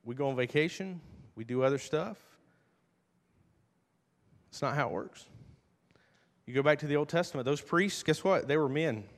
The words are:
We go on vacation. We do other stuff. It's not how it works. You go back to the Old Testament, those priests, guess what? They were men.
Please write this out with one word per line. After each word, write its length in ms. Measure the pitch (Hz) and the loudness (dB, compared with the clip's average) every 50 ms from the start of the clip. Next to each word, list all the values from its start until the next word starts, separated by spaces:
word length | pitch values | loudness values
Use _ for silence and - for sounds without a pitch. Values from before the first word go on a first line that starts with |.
We 140 | _ 120 123 | _ -10 -4
go 120 | 135 143 135 | -2 -2 0
on 60 | 135 | 0
vacation. 640 | 127 123 123 - 147 156 175 - - 190 190 180 165 - - - - - - _ | 0 -2 0 2 0 0 0 -2 -8 -10 -10 -10 -14 -14 -18 -20 -20 -20 -18 _
We 80 | 110 113 | -14 -8
do 180 | 117 123 127 | -4 0 2
other 160 | 131 135 139 135 | 2 2 2 0
stuff. 400 | - - - 151 175 220 202 - - - - _ _ _ _ _ _ _ _ _ _ _ _ _ _ _ _ _ _ _ _ _ _ _ _ _ _ _ _ _ _ _ _ _ _ _ _ _ _ _ _ _ _ _ | -2 -2 -2 -2 -2 -4 -10 -14 -18 -20 -20 _ _ _ _ _ _ _ _ _ _ _ _ _ _ _ _ _ _ _ _ _ _ _ _ _ _ _ _ _ _ _ _ _ _ _ _ _ _ _ _ _ _ _
It's 120 | - - | -8 -4
not 140 | 147 135 123 | -4 -2 0
how 140 | 147 135 - | 0 -2 -2
it 40 | |
works. 340 | - 95 - - - - - - - - - - - _ _ _ _ _ _ _ _ _ _ _ _ _ _ _ _ _ _ | -2 -6 -8 -8 -14 -20 -20 -20 -20 -20 -20 -20 -20 _ _ _ _ _ _ _ _ _ _ _ _ _ _ _ _ _ _
You 60 | - | -2
go 120 | 123 139 139 | -2 4 4
back 160 | 151 151 143 | 4 4 4
to 80 | 151 147 | 2 0
the 80 | 143 | 0
Old 120 | 147 151 147 | 0 0 2
Testament, 360 | - 170 175 - - 139 120 | 0 0 0 0 -4 -4 0
those 160 | 131 147 147 | 0 -2 -2
priests, 420 | - - 170 170 196 202 - - | -2 2 2 2 2 2 -2 -2
guess 220 | - - 151 - - | 0 0 0 2 4
what? 240 | 190 190 - - 135 | 2 2 2 2 2
They 80 | 143 | 2
were 120 | 156 151 131 | 2 2 2
men. 360 | 135 151 165 156 113 110 101 98 - | 0 0 0 0 -2 -4 -8 -12 -20